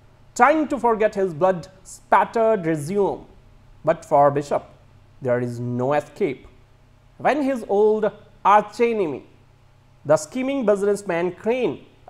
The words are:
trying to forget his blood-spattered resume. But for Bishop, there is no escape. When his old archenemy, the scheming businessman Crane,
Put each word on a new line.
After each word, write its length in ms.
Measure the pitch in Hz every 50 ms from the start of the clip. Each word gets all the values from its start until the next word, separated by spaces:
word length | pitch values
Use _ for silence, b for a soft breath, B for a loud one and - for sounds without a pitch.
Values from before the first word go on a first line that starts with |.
| - - _ _ _ - -
trying 340 | - 247 277 311 311 302
to 120 | 233 294 233
forget 340 | 214 240 226 196 214 208 -
his 180 | 202 190 185
blood-spattered 1300 | 160 143 180 190 185 165 - - - - - - - - - - 202 196 196 202 - 233 220 220 220 202 165
resume. 580 | 160 160 151 139 156 202 202 190 165 123 107 - - - - - - - - - - - - -
But 180 | - - - -
for 280 | - 156 143 143 143
Bishop, 340 | 135 147 147 - - - - - - - - - - - - - - -
there 180 | 135 123 120 123
is 200 | 123 123 120 117
no 340 | 120 120 123 120 123 135 147
escape. 540 | 147 147 - - - 208 151 - - - - - - _ _ _ _ _ _ _ _ _ _ _ -
When 240 | 127 190 262 302 277
his 200 | 262 269 226 - -
old 420 | 202 202 214 214 214 214 208 196 - - - - - - -
archenemy, 840 | 180 202 214 208 - - - 233 233 226 214 185 156 131 - - - _ _ _ _ _ _ _ _ _ _ _ _ _ _ -
the 140 | 139 151
scheming 480 | 151 - - - 254 254 269 277 277 233
businessman 680 | 196 208 190 196 202 202 196 202 196 170 170 175 180 180
Crane, 520 | - - 220 247 254 240 160 120 - - - _ _ _